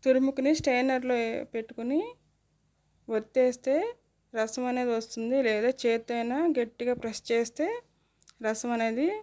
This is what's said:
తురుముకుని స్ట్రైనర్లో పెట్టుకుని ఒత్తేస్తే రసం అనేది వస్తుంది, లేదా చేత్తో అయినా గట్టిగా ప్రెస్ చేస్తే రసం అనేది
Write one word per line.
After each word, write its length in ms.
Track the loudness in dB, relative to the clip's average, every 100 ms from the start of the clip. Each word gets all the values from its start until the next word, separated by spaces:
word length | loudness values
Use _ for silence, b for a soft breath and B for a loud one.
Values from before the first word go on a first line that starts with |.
తురుముకుని 480 | 6 4 4 2 2
స్ట్రైనర్లో 640 | 4 4 2 2 0 0 0 0 -4
పెట్టుకుని 560 | -6 -8 -8 -8 -2 -2 -2 -10 _ _ _ _ _ _ _ _ -4
ఒత్తేస్తే 680 | -4 0 2 2 2 0 0 0 -6 _ _ _
రసం 340 | -4 -4 -2 -2
అనేది 260 | -2 0
వస్తుంది, 440 | -2 -4 -6 0 2
లేదా 280 | 2 2 -2 -2
చేత్తో 380 | 0 0 -2
అయినా 260 | -4 -2 0 0
గట్టిగా 420 | 0 -2 _ -4
ప్రెస్ 280 | -4 -4 -8
చేస్తే 440 | -2 0 -2 -2 -2 -2 -10 _ _ _ -20 -6
రసం 280 | -4 -2 -2
అనేది 380 | 0 0 0 0 -2